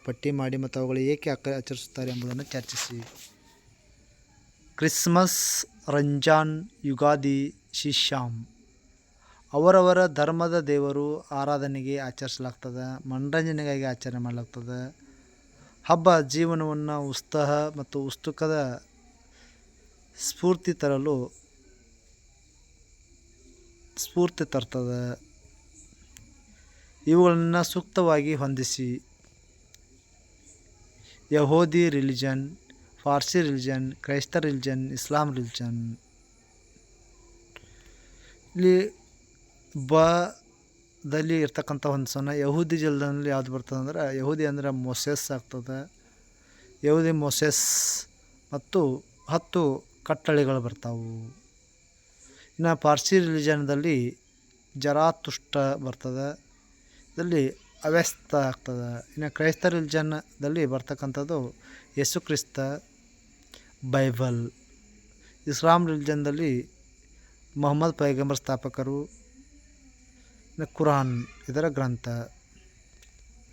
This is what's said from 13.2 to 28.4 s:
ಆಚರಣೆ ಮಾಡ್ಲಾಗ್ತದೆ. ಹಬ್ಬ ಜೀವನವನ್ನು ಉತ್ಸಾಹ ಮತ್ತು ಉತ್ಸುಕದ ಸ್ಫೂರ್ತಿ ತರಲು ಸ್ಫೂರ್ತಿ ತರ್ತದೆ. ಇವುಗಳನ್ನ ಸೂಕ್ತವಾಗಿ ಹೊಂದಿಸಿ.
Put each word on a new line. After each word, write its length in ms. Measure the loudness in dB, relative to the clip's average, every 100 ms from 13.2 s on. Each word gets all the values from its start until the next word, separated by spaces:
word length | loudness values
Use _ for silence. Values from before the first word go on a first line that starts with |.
| -2 0 0 -2 -4 -4
ಆಚರಣೆ 360 | -4 -6 -8 -6
ಮಾಡ್ಲಾಗ್ತದೆ. 800 | -6 -8 -10 -12 -12 -10 -12 -16 -20 -20 -20 _ _ _ -20 -8
ಹಬ್ಬ 360 | 0 4 6 6
ಜೀವನವನ್ನು 880 | 4 0 0 0 -2 -4 -4 -4 -6
ಉತ್ಸಾಹ 420 | -8 -4 0 2 0 -2 -6
ಮತ್ತು 260 | -8 -6
ಉತ್ಸುಕದ 800 | -6 -8 -10 -4 -2 -2 -4 -6 -16 _ -20 _ _ -20 -20 -20 _ _ _ _ _ -10
ಸ್ಫೂರ್ತಿ 540 | -10 -2 0 0 -2
ತರಲು 600 | -2 0 0 0 -2 -4 -12 -20 _ -20 -20 _ _ _ _ _ _ _ _ _ _ _ _ _ _ _ _ -20 -20 -20 -20 -20 -14
ಸ್ಫೂರ್ತಿ 480 | -6 0 0 0
ತರ್ತದೆ. 840 | -4 -4 -4 -6 -4 -4 -6 -8 -14 -20 -20 -20 _ -20 -20 -20 -20 -20 -20 -20 _ -20 -20 -20 -20 _ 4
ಇವುಗಳನ್ನ 560 | 8 8 6 4 2
ಸೂಕ್ತವಾಗಿ 720 | 0 -2 -2 2 4 4 2
ಹೊಂದಿಸಿ. 680 | 0